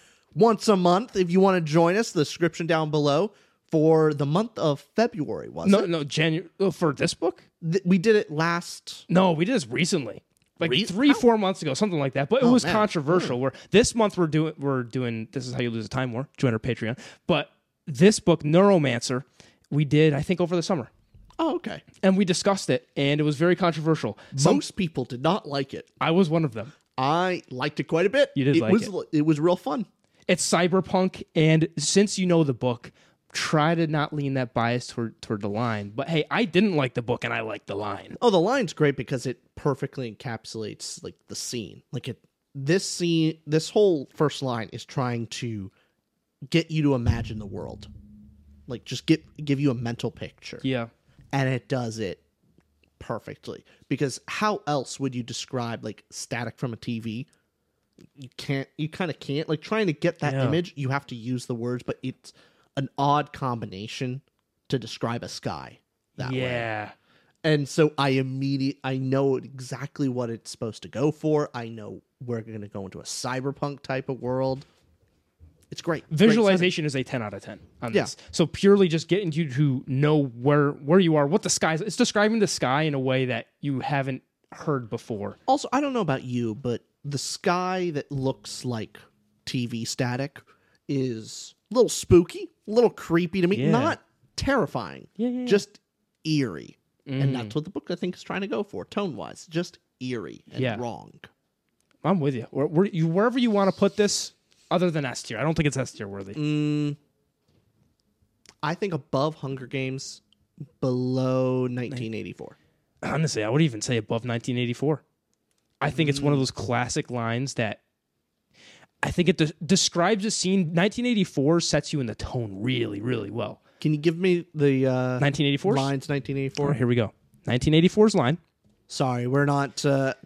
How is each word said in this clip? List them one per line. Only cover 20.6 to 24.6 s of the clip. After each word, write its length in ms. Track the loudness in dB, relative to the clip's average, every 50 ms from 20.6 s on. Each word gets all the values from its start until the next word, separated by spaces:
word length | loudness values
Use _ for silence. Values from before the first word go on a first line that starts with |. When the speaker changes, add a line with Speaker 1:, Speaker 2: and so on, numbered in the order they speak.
| 0
Speaker 2:
summer. 260 | 0 -2 -2 -4 -6 _ _ _ _ _ -20 -20 -12 _ -2
Speaker 1:
Oh, 180 | -2 0 -2
okay. 260 | -2 -4 -8 -10 -10 -12 -18 -8 _ 2
Speaker 2:
And 140 | 4 4 4
we 80 | 4
discussed 440 | 2 2 0 0 0 0 0 0 -2
it, 200 | -2 -2 -4 _ _ 0
and 240 | 0 2 2 2
it 20 | 2
was 140 | 0 2 2
very 180 | 2 2 4
controversial. 640 | 4 2 0 0 0 0 0 0 0 0 -4 -6 -8 -12 -10 -2
Some 200 | 2 4 4 4
Speaker 1:
Most 200 | 2